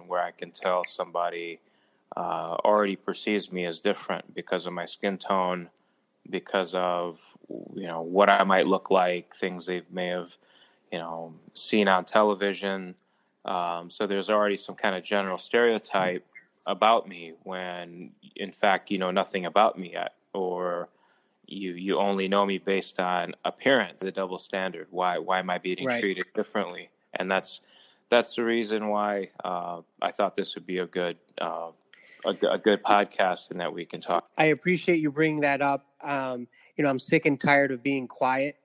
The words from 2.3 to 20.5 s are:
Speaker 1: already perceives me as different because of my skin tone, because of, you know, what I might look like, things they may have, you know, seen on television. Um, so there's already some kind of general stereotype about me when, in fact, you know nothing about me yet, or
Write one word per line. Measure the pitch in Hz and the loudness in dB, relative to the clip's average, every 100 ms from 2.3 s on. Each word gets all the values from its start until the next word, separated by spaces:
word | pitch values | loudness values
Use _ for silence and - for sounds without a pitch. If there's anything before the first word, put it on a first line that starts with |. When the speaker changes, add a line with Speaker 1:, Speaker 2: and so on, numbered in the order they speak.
| 82 82 - | -4 -4 0
Speaker 1:
already | - 104 101 92 | 4 4 2 -2
perceives | - 90 110 104 87 | -6 -6 -2 -2 -2
me | 90 87 | -4 -4
as | 82 | -2
different | 104 95 - 85 - | -2 -2 -4 -8 -8
because | 92 - 90 87 | -12 -4 -4 -4
of | |
my | 87 | -8
skin | 85 - 101 95 | -8 -4 -4 -2
tone, | - 98 90 90 85 _ _ _ _ _ - | -2 0 0 -2 -8 _ _ _ _ _ -8
because | 92 - 98 87 | -8 -2 -2 0
of, | 92 90 87 87 80 _ _ - - - | 0 0 -2 -4 -8 _ _ -14 -14 -12
you | 98 87 | -10 -8
know, | 82 | -8
what | 82 92 101 | 0 6 8
I | 98 | 8
might | 98 95 78 | 6 6 6
look | 95 - | 2 4
like, | 95 90 87 - - | 2 4 0 -6 -6
things | 95 90 85 | -6 -6 -6
they | 90 82 | -6 -6
may | 90 90 | -6 -4
have, | 90 87 - _ _ _ _ - | -4 -8 -16 _ _ _ _ -10
you | 87 | -8
know, | 85 82 82 80 - | -8 -10 -12 -16 -18
seen | - - 110 98 | -12 0 4 6
on | 92 | 4
television. | - 110 107 95 101 87 98 95 92 - _ _ _ _ | 4 4 4 2 -2 -2 -4 -4 -8 -16 _ _ _ _
Um, | - 90 87 85 87 | -6 -4 -2 -4 -8
so | - 101 | -6 -2
there's | 98 92 | -2 2
already | 107 104 95 | 2 2 0
some | - | -6
kind | 90 107 92 | -4 -2 -2
of | |
general | - 104 98 90 | 0 0 0 -4
stereotype | - 120 120 107 - 98 92 90 _ - _ _ 90 | 0 4 4 2 0 0 0 -2 _ -20 _ _ -4
about | 92 107 117 95 | 4 6 6 2
me | 90 82 80 | -12 -14 -14
when, | 95 92 90 87 85 87 82 _ - | -10 -6 -6 -8 -10 -14 -16 _ -18
in | - 95 | -10 -10
fact, | - 104 92 - | 0 2 2 0
you | 98 | -2
know | 92 | 0
nothing | 95 90 98 85 | 0 0 -2 2
about | 101 110 90 | 4 4 2
me | 90 | -8
yet, | 87 - _ _ | -6 -8 _ _
or | 98 92 | -4 -2